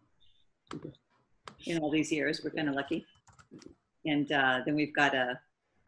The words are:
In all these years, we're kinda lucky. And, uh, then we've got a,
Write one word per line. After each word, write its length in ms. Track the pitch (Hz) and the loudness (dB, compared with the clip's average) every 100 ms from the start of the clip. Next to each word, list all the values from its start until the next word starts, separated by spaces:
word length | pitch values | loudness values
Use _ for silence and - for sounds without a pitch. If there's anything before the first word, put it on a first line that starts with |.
| _ _ - - _ _ - - - - _ _ _ _ - - - | _ _ -20 -20 _ _ -14 -12 -12 -16 _ _ _ _ -20 -10 -4
In 120 | 165 | -2
all 120 | 151 | 0
these 200 | 156 151 | 0 0
years, 320 | 156 139 156 | 0 0 -2
we're 80 | 151 | -4
kinda 220 | - 147 | -4 -2
lucky. 320 | 135 139 165 - _ - - - - - - _ _ 160 | -2 -2 -4 -8 _ -20 -20 -20 -20 -20 -20 _ _ -2
And, 240 | 147 143 | 0 2
uh, 300 | 147 131 127 | 4 4 2
then 100 | 156 | 2
we've 200 | 151 147 | 0 0
got 200 | 151 139 | 4 4
a, 240 | 135 123 127 _ _ _ _ | 4 0 -4 _ _ _ _